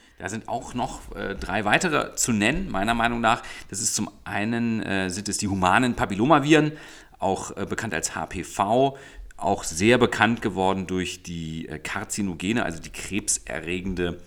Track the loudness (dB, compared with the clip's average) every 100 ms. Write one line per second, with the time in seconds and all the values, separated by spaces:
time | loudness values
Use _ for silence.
0 | -12 -12 -8 -6 -6 -8 -6 -6 -6 -6
1 | -12 -8 -6 -6 -2 0 4 4 4 2
2 | 0 -2 0 2 2 2 -2 0 2 2
3 | 2 2 2 2 -2 -14 -10 -4 -2 -2
4 | -4 -6 -6 -2 0 0 0 0 0 0
5 | 0 -2 -4 -4 -2 2 6 6 4 0
6 | -2 2 6 6 8 6 6 -2 -14 -20
7 | -20 -4 -2 -2 -4 -8 -6 -4 -4 -4
8 | -4 -6 -6 -6 -6 -2 2 4 2 0
9 | -14 -16 -16 -4 0 0 -2 2 6 6
10 | 4 4 2 2 -2 0 0 0 -2 -2
11 | -4 -6 -10 -8 -6 -8 -8 -10 -8 -8
12 | -6 -4 -4 -2 -2 0 -2 -4 -10 -12
13 | -8 -6 -4 -4 -4 -8 -6 -4 -4 -2
14 | -2 -2